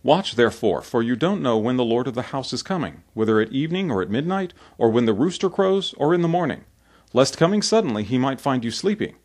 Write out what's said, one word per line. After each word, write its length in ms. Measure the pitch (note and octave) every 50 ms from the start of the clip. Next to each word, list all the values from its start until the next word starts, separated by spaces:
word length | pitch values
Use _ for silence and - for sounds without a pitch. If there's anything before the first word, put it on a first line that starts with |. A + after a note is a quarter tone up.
Watch 320 | - B2 D3 F3+ G3 - -
therefore, 480 | A#2+ A#2+ A2 - - - G#2 E2+ B1+
for 180 | - - - A#2+
you 140 | A#2 A#2 B2+
don't 280 | A2 D3+ F3+ G#3 F#3
know 160 | D3 B2+ A#2 A2
when 180 | G#2+ A#2+ B2+
the 80 | B2+ B2
Lord 240 | A2+ A2+ A#2+ B2+ C#3
of 60 | A2+
the 80 | B2 B2 -
house 200 | - C3+ C3 -
is 120 | - A#2+ -
coming, 400 | - F#3+ F3 B2+ E2 D2 D#2+ _ _ _
whether 260 | A2 A2 G#2+ A2 G#2+
at 120 | G#2+ A2
evening 360 | A#2+ C3+ D3+ D#3 E3+ F#3+ G3 E3+
or 140 | A#2 F#2+
at 80 | F2+ F2+
midnight, 420 | G#2 B2+ D3 F3 F#3+ G3 F#3+ F3 - _ - - _ -
or 120 | A#2 A#2
when 140 | A2 A#2+ A#2+
the 100 | A2+ G#2+
rooster 360 | G2 C#3 F#3 F3+ - - F#3
crows, 440 | - - G3 F#3+ F#3+ G3 F#3 - -
or 160 | - C#3 D3+
in 100 | F3 F3+
the 60 | E3+ E3
morning, 360 | E3 F3+ F3 C3+ D#2+ - - _ _ _ _ _ _ _ _ _
lest 240 | - A#2+ C3+ - -
coming 260 | - D#3+ E3+ G#3 G#3
suddenly 400 | - - G#3+ A3+ A3 D3 A2 G#2
he 160 | G#2+ G2 C3 B2+
might 220 | B2+ C3+ C3+ -
find 240 | - C#3+ C3 B2+ A2+
you 80 | A#2
sleeping. 420 | A2 - - G3 G#3 - G#2+ - - _